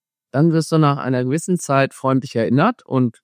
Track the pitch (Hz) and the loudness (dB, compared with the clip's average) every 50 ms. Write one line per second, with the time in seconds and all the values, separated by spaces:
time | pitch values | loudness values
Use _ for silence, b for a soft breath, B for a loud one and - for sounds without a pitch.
0 | _ _ _ _ _ _ - 135 156 170 160 160 156 - 160 160 156 143 143 143 | _ _ _ _ _ _ 0 2 2 2 2 0 0 0 0 2 2 2 0 0
1 | - 127 131 127 127 127 135 170 - - 185 170 - - 139 135 135 131 - - | -2 -4 -2 -2 -2 -2 -4 -4 -2 -2 -4 -4 -2 0 0 2 0 0 -2 -4
2 | - 131 131 135 127 - - 117 110 - 117 139 165 233 240 - _ - 131 131 | -2 0 0 0 -2 -2 -2 -2 0 2 2 2 2 2 0 -4 _ -4 -2 0
3 | 127 117 - _ | 0 0 -2 _